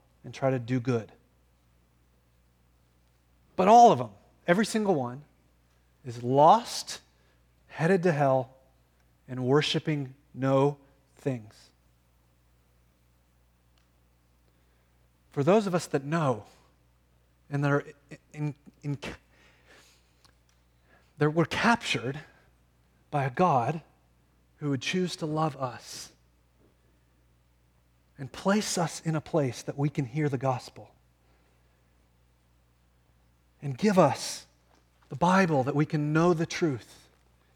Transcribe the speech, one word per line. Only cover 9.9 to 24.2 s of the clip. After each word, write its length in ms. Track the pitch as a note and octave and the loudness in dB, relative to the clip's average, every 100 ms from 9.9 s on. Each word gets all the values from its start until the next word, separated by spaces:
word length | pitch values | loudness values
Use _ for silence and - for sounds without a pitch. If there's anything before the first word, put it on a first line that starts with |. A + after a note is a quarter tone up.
| D3 C3 - _ | -6 -6 -14 _
no 440 | B2+ C3+ C3+ C#3+ C#3+ _ _ _ | -6 0 2 2 -2 _ _ _
things. 400 | _ C#3 B2 G#2+ - - _ _ _ _ _ _ _ _ _ _ _ _ _ _ _ _ _ _ _ _ _ _ _ _ _ _ _ _ _ _ _ _ _ _ _ _ | _ -8 -8 -12 -20 -20 _ _ _ _ _ _ _ _ _ _ _ _ _ _ _ _ _ _ _ _ _ _ _ _ _ _ _ _ _ _ _ _ _ _ _ _
For 140 | D3 | -2
those 240 | C#3+ A3 G3 | 2 2 2
of 80 | E3 | -4
us 100 | - | -4
that 180 | C#3+ | -6
know, 380 | C#3 E3+ C#3+ G#2 - _ _ _ _ _ _ _ _ _ - | -4 -2 -2 -4 -8 _ _ _ _ _ _ _ _ _ -10
and 140 | C#3+ | -4
that 80 | C#3+ | 0
are 140 | C#3+ D3+ - - D3+ _ | -2 -4 -18 -20 -20 _
in, 200 | D3+ D3+ - - - | -10 -8 -10 -20 -14
in, 160 | D3 C#3 - - _ _ _ _ _ - _ _ _ _ _ _ _ _ _ _ _ _ _ - | -10 -10 -10 -16 _ _ _ _ _ -20 _ _ _ _ _ _ _ _ _ _ _ _ _ -2
that 140 | D3 | 0
we're 120 | E3 | 0
captured 720 | D#3+ - A3 A#3 - C#3 B2 D3 - _ _ _ _ _ _ _ _ | 0 0 0 0 -2 -6 -6 -10 -14 _ _ _ _ _ _ _ _
by 140 | D3 | -4
a 60 | C3 | -2
God 520 | B2+ F3+ C3 C3 D#3+ - _ _ _ | 2 2 2 0 -4 -10 _ _ _